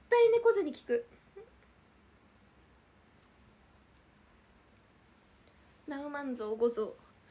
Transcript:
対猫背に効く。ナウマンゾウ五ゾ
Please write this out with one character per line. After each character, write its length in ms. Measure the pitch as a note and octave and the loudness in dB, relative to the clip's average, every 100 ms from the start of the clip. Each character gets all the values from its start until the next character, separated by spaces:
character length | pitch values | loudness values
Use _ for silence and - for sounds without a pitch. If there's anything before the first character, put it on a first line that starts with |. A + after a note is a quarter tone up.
| - | 0
対 200 | A#4+ A#4 | 4 6
猫 240 | A#4 A4+ | 6 4
背 100 | G4+ | 2
に 80 | D4 | -2
効 80 | A#3+ | -6
く。 240 | - A#3 - - - G4 A#4 - - _ - - - - _ _ - - - - _ _ _ - - - - - - - - - - - - - - - - - - - - - - - - - - - - | -6 -6 -6 -18 -20 -20 -20 -20 -20 _ -20 -20 -20 -20 _ _ -20 -20 -20 -20 _ _ _ -20 -20 -20 -20 -20 -20 -20 -20 -20 -20 -20 -20 -20 -20 -20 -20 -20 -20 -20 -20 -20 -20 -20 -20 -20 -20 -18 -12
ナ 180 | C#4 | -10
ウ 40 | D4 | -8
マ 120 | C#4+ | -8
ン 140 | C#4 | -8
ゾ 160 | A#3+ G#3+ | -8 -8
ウ 60 | A3 | -2
五 120 | A#3 | -2
ゾ 260 | A3+ G#3+ - - - - | -2 -8 -10 -20 -20 -20